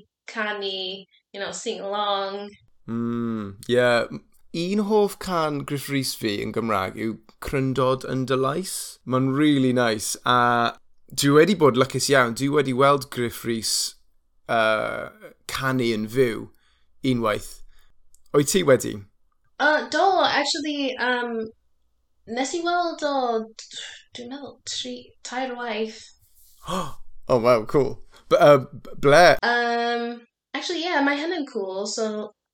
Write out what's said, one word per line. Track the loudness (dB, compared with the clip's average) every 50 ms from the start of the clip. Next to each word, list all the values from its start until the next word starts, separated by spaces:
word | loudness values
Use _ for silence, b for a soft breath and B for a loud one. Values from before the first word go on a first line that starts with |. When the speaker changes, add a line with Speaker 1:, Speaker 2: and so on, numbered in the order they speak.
| -18 _ _ _ _
Speaker 1:
canu, | -12 -8 -6 -6 -6 -6 -6 -6 -6 -6 -8 -8 -10 -12 -14 -16 _ _ _ _
you | _ -12 -10
know, | -8 -8
sing | -8 -8 -8 -8 -8 -6
along. | -6 -6 -4 -2 -2 0 0 -2 -2 -4 -6 -8 -10 -12 -14 -18 _ _ _ _ _
Speaker 2:
Mm, | -8 -6 -4 -4 -4 -4 -4 -4 -4 -4 -6 -6 -8 -12 -10 -4
ie. | 0 2 4 4 4 4 2 0 -2 -6 -14 -16 _ _ -20 -16 -10 -6
Un | -6 -4 -2 -2 -2 0
hoff | 2 2 2 2 2 0 -6
can | -6 -4 -2 0 0 0 -2 -4
Gruff | -6 -6 -6 -8 -6 -4
Rhys | -2 -2 -2 -4 -6
fi | -4 -4 -4 -2 -2
yn | -4 -4 -4
Gymraeg | -4 -2 0 0 0 -2 -2 -4
yw | -6 -6 -6 -6 -8 _ -20 -20 -16
Cryndod | -10 -6 -4 -2 -2 0 0 2 2 2 0 0 -2
yn | -4 -4 -4 -2
dy | 0 0
Lais. | 0 0 0 -2 -4 -6 -8 -8 -10 -10 -12 -16 _
Ma'n | -6 -2 0 2 2 2
really | 2 2 4 4 4 4 4 2 2
nice, | 2 2 2 0 -2 -4 -6 -6 -4
a | 0 2 2 4 4 4 2 2 0 -2 -4 -6 _ _ _ -20 -20 -12
dwi | -6 0 2 4 6
wedi | 6 6 6 4
bod | 4 4 4 6
lwcus | 4 2 0 0 -4 0 2
iawn. | 4 4 4 2 0
Dwi | -2 -2 0
wedi | 0 0 0 0 2
weld | 2 4 4 4 2 0 -6
Gruff | -6 -4 -4 -4 -4 -6 -6
Rhys, | -4 -4 -4 -4 -4 -2 -2 -4 -6 -8 -14 _ _ _ _ _ _ _ _ _ -2
yy, | 0 2 2 2 2 0 -2 -4 -6 -8 -10 -12 -14 -18 -20 -20 -20 _ _
canu | -10 -8 -4 -2 -2 0 0 0 0
yn | 0 -2 -4
fyw | -2 0 2 2 2 0 -4 -10 -14 -18 _ _ _ _ _ _ _ _ _ 0
unwaith. | 0 0 2 2 0 -2 -2 -6 -10 -16 -18 -20 -20 -20 -20 -20 -20 _ -20 -20 -20 -20 -20 -8 -2 0
Wyt | 2 2 2
ti | 2 2 4
wedi? | 4 4 4 2 -2 -8 -10 -12 -18 _ _ _ _ _ _ _ _ _ -2
Speaker 1:
Yy, | 0 2 2 0 -2 -2
do, | 0 2 2 4 4 2
actually, | 2 2 2 0 -2 -2 -4 -4 -4 -6 -4 -4 -4 -4 -4
yym, | -2 -2 -2 -2 -2 -4 -4 -6 -6 -8 -8 -12 _ _ _ _ _ _ _ _ _ _ _ _ _ _
nes | -8 -4 -4 -4 -4 -4
i | -4
weld | -2 -2 0 0 0 -2 -4 -4 -4
o, | -2 -2 0 0 0 -2 -2 -4 -8 -14 -20 -20 -18 B B B B B B B B
dwi'n | -18 -16 -14 -14
meddwl, | -14 -14 -14 -16 -18 _ -12
tri, | -10 -10 -8 -8 -10 -10 -12 -14 -20 _ _
tair | -14 -10 -6 -6 -6 -6 -6
waith. | -6 -6 -6 -4 -4 -4 -6 -8 -12 -20 -20 _ _ _ _ _ _ -20 _ _ -16 -10
Speaker 2:
<gasps> | -6 -4 -4 -4 -6 -8 -10 -10 -12 -12 -8 -2
Oh, | 2 2 4
wow, | 6 4 4 4 2
cool. | 2 2 2 2 0 -2 -10 -14 b b b b b
B-, | 4
yy, | 8 8 10 8 8
b-, | 6 0 -12 -16 -16 -14 -4
ble? | 0 4 6 8 10 10 10 8
Speaker 1:
Yym, | 6 4 0 0 0 0 0 0 0 0 -2 -2 -2 -4 -6 -8 -10 -14 _ _ _ _ _
actually, | -10 -8 -6 -6 -4 -4 -2
ie, | -2 0 2
mae | 2 2 0
hynny'n | 0 -2 -4 -4 -4 -4
cool. | -6 -6 -6 -6 -4 -4 -4 -4
So, | -4 -4 -4 -4 -4 -4 -6 -8 -10 -12 _ _ _